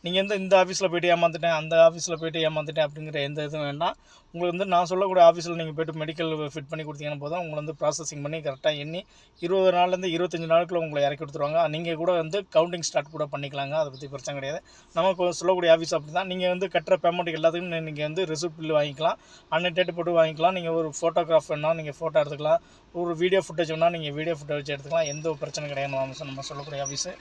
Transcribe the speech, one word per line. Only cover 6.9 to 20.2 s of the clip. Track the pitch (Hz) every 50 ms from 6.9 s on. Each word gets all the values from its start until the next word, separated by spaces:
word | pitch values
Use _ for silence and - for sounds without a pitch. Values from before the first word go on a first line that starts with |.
| 151 143 147 147 147 143 143
போதும், | 147 160 180 175
உங்களை | 160 151 151 151
வந்து | 156 156 147
ப்ராசஸிங் | 151 147 151 - 160 - - 147 143
பண்ணி | 143 156 165 147
கரெக்டா | 151 135 135 - 160 151 147 143
எண்ணி | 151 160 180 - _ _ _ _ _ _ _ 170
இருபது | 170 185 190 190 185 180
நாள்ல | 175 175 185 185
இருந்து | 180 185 185 165
இருபத்தஞ்சு | 165 175 180 170 165 165 160 165
நாளுக்குள்ள | 165 175 170 180 170 165
உங்களை | 160 151 147 143
இறக்கி | 139 147 139 160
கொடுத்துருவாங்க. | 143 143 160 143 143 151 165 170 151 151
நீங்க | 156 170 165 165 151 165
கூட | 180 180 170 160
வந்து | 160 156 208 196 _ -
கவுண்டிங் | 160 165 175 175 175 156 -
ஸ்டார்ட் | - 160 143 151 160
கூட | 156 151 147 143
பண்ணிக்கலாங்க, | 143 143 139 139 139 139 139 147 160 156
அதை | 143 131
பத்தி | 131 147 139 139
பிரச்சனை | 135 - 147 143 143
கிடையாது. | 135 135 151 180 _ _ - - - _ _ 165
நமக்கு | 170 190 185 175 180 180 165 -
சொல்லக்கூடிய | 165 180 185 180 175 170 160
ஆபீஸ் | 165 165 156 180 160
அப்படி | 147 151 151 180
தான். | 190 185 180
நீங்க | 185 180 180 180
வந்து | 185 190 185 -
கட்டுற | 175 160 - 190 185 -
பேமெண்ட்டுக்கு | 175 170 180 175 170 160 156
எல்லாத்துக்கும் | 156 165 160 175 180 180 170
நீ-, | 165 160 156
நீங்க | 151 143 151 151
வந்து | 156 175 190 156 156
ரிசிப்ட் | 147 165 175 156 165 160
பில் | 156 156 151
வாங்கிக்கலாம், | 147 147 139 135 156 170 214 - _ - - - _ _
அன்னைக்கு | 156 160 175 180 165 175
டேட் | 180 175 170 175
போட்டு | 170 170 175 165